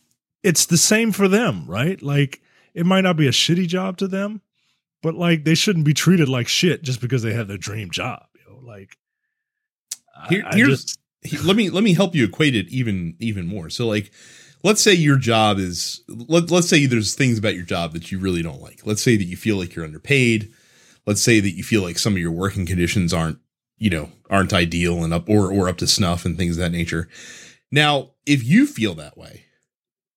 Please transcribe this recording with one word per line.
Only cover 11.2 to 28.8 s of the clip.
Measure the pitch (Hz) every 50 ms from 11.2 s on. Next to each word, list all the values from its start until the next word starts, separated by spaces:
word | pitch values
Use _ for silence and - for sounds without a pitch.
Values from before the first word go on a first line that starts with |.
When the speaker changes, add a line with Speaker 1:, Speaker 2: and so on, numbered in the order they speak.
| -
Speaker 2:
he-, | - 139 143
let | 143 170 196
me, | 240 214 170
let | - 185 220
me | 220 170
help | 156 202 185 175
you | 151 113
equate | 104 - - 156 147 123
it | 104 90 -
even, | 127 131 123 113 98 92 85 82 80 -
even | 113 117 104 95 87
more. | 85 104 101 80 82
So, | - - 120
like, | 113 104 107 104 - _ _ - - - - - - _ _ -
let's | 190 220 214 -
say | 208 196
your | 175 156 143 139
job | 131 101 113 113 110 110 107 104 98
is, | 92 90 87 85 - - - - _ -
let, | - 113 120 151 160 175 175 170
let's | 170 180 170 -
say | 190 151 143
there's | 131 120 113 101 98 -
things | - 139 123 117 107
about | 98 107 90
your | 90 87
job | - 98 87 85 80 80
that | 82 80 -
you | 95 92
really | 95 95 90 85 82
don't | 80 69 65 -
like. | - - - -
Let's | 107 107 104 -
say | 131 117
that | 104 95
you | 87 90
feel | 90 - 110 104
like | 98 90 87 -
you're | 90 82
underpaid. | 78 76 78 - - 143 135 123 117 113 107 104 - - _ _ _ _ _ _ _ _ _ _
Let's | 104 104 104 -
say | 123 117 107
that | 98 101 85
you | 90 -
feel | - 113 104 92
like | 87 82 -
some | - 110 101
of | 92
your | 85 85 82
working | 85 95 98 - 95 90
conditions | 82 95 87 87 85 - 104 87 85 92
aren't, | 82 82 80 73 - _ _ _ _ _ _ _ -
you | 107 104
know, | 85 78 73 - - _ _ -
aren't | 98 98 95 90 101
ideal | 90 87 82 85 85 87 85 85 85 85
and | 82 82
up | 85 - -
or, | 107 104 98 92 101
or | 101 92 92
up | 90 -
to | 90
snuff | - - - 101 87 87 85 -
and | 92 82
things | 85 95 87 85
of | 82 87
that | 85 87
nature. | 87 87 - 85 82 85 - - - - - - - - - - _ _ _
Now, | 131 147 151 147 147 135 - - _ _ _
if | 143 143 135 113
you | 120 170 233 294
feel | 285 - -